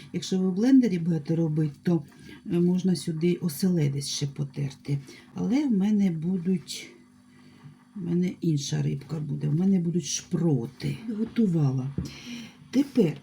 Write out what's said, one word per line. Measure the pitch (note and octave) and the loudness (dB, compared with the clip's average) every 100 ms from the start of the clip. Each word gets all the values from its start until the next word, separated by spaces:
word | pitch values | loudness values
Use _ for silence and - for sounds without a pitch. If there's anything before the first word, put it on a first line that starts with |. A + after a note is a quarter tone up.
| - | -10
якщо | F3+ - F#3 | -8 -2 0
ви | F#3 | 0
в | |
блендері | F#3 B3 C4+ A#3 F3+ | 2 6 8 8 2
будете | E3 D#3+ C#3+ E3 | 0 -2 0 0
робити, | E3 D#3 D#3 - | 0 0 -2 -2
то, | - E3+ - - - - - | 0 0 0 -18 -20 -16 -4
е, | F3 | 2
можна | F3 F3+ F#3 E3+ | 2 2 2 0
сюди | - D#3+ F3 | -2 -2 0
оселедець | F3 F3 - F#3 F3 C#3+ C#3 C#3 | 0 -2 0 0 2 2 0 -6
ще | - C#3+ | -4 -6
потерти. | D3 C#3+ - C#3 - - C#3+ - - - | -4 -8 -4 -8 -8 -6 -6 -6 -20 -14
Але | F3+ F3+ B3+ D4 | -6 0 0 2
в | |
мене | G3+ G3+ G#3 G3 | 2 2 2 2
будуть, | E3 E3 F#3+ E3+ F#3 - - - - - - - - - - - - - G#3+ | 0 -2 -2 0 -2 -2 -14 -14 -20 -20 -20 -20 -20 -20 -20 -20 -20 -18 -10
в | E3+ | -2
мене | F3 F3+ - | 0 0 0
інша | E3+ D3 - D#3 | 0 0 0 -2
рибка | D3 C#3+ - D#3+ | -2 -4 -6 -8
буде, | D3+ D3 D3 | -6 -4 0
в | D3+ | 2
мене | F#3+ F#3+ | 4 2
будуть | E3+ E3+ - | 2 -2 -4
шпроти. | - - F3 E3 C3 A#2 - D3 C#3+ A3+ G#3+ | -8 -4 -2 2 0 -2 -6 -8 -6 -6 -4
Готувала. | A#3+ - G#3+ E3 C#3 C3 C3+ C#3 - - A#3+ A#3+ A3+ - - | -4 0 2 4 2 0 -4 -6 -8 -10 -14 -14 -14 -20 -4
Тепер, | B3 C#4+ B3+ E3+ D3 | 0 2 2 2 0